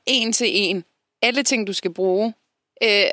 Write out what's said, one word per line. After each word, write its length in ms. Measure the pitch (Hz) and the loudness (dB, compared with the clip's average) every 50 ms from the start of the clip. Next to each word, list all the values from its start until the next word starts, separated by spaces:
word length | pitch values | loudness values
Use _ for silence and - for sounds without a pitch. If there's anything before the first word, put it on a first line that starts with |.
| _ | _
en 260 | - 277 247 226 220 | -2 -2 0 0 0
til 140 | 160 - 240 208 | 0 0 0 0
en 340 | - 202 202 170 196 185 - - _ _ _ _ _ _ | 0 0 0 0 -2 -4 -6 -10 _ _ _ _ _ _
alle 200 | - 240 240 277 | -2 0 0 0
ting, 240 | 277 - 262 226 214 | 0 0 0 0 -2
du 60 | 196 | -4
skal 180 | 190 - - 180 | -6 -4 -6 -6
bruge, 440 | 170 - 190 190 185 196 220 233 220 - _ _ _ _ _ _ _ _ 226 | -4 0 0 0 2 0 0 -2 -4 -10 _ _ _ _ _ _ _ _ 0
øh, 180 | 220 208 202 190 - | 2 4 4 2 2